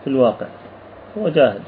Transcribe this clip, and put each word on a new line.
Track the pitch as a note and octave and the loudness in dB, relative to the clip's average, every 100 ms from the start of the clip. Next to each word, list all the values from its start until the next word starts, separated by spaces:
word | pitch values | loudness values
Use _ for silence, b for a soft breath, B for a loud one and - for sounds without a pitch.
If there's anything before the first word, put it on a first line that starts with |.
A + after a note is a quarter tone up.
في | - | -4
الواقع، | C3+ A#2+ - G2 - - - - - - G#3 | 2 2 0 -8 -16 -20 -20 -20 -20 -16 -6
هو | G#3 | -4
جاهل. | D3+ B2 G2+ | 2 2 2